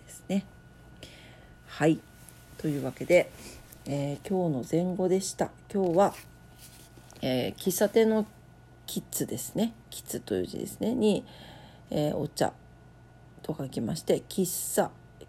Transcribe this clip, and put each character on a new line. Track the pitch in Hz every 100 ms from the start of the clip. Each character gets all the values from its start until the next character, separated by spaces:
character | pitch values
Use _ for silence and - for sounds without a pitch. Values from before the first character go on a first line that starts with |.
| -
で |
す | - -
ね。 | 190 - - - - - - - - - - - - -
は | - 151
い。 | 156 - - - - - -
と | 160
い | 143
う |
わ | 131
け | -
で、 | - 175 - - - - - - -
え | 143 143 143
ー、 | -
今 | 190 175
日 | 151 165
の | 160
前 | 180 180
後 | 185
で | 190
し | 190
た。 | - 113 - -
今 | 202 185
日 | 170
は、 | 202 - - - - - - - - - - -
え | - 127 120
ー、 | -
喫 | - 180
茶 | 208
店 | 233 220
の | 220 214 - - - - - -
キ | -
ッ | -
ズ | - -
で | -
す | -
ね。 | - 226 - -
キ | -
ッ | -
ズ | -
と | -
い | 92
う | 90
字 | -
で | -
す | -
ね。 | 214
に、 | 254 214 185 - - - - - - -
え | - 151
ー、 | -
お | 143
茶 | - - - - - - - - - - -
と | - 156
書 | 135
き | -
ま | 208 165
し |
て、 | - - -
喫 | - 185 - -
茶、 | - - - - -